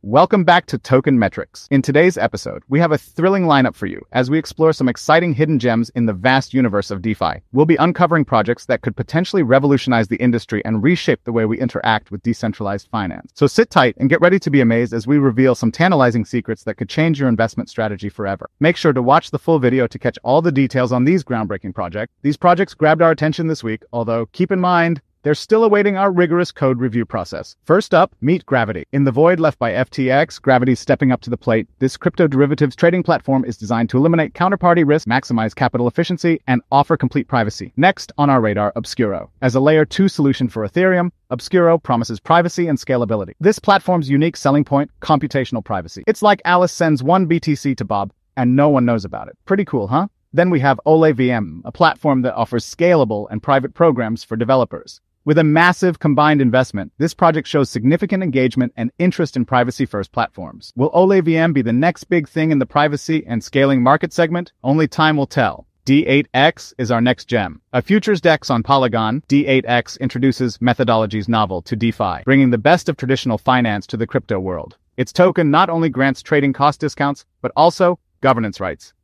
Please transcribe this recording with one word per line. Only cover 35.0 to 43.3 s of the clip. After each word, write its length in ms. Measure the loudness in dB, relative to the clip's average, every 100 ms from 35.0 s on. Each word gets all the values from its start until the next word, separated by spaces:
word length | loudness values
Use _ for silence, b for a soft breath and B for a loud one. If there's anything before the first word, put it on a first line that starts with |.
| 0
maximize 480 | -4 -2 -4 -4 -2
capital 320 | -2 0 -2
efficiency, 520 | -2 -4 -2 0 -2 0
and 160 | -2 _
offer 240 | 0 0 -2
complete 320 | 0 -2 -2
privacy. 460 | -2 -2 -6 -12 0
Next 360 | 0 0 -10 -2
on 100 | 2
our 100 | 2
radar, 320 | 2 0 -2
Obscuro. 580 | -4 -10 -4 -2 -2 -10 _
As 140 | -2 2
a 40 |
layer 240 | 4 4
two 240 | 2 0 0
solution 400 | 2 -2 0 -4
for 160 | -4
Ethereum, 460 | -6 0 0 0 -2 _ _
Obscuro 500 | -10 -2 2 4 2
promises 380 | 0 -2 -2 -8
privacy 480 | 0 2 2 -2 -2
and 100 | -4
scalability. 560 | -2 -2 -2 -4 -6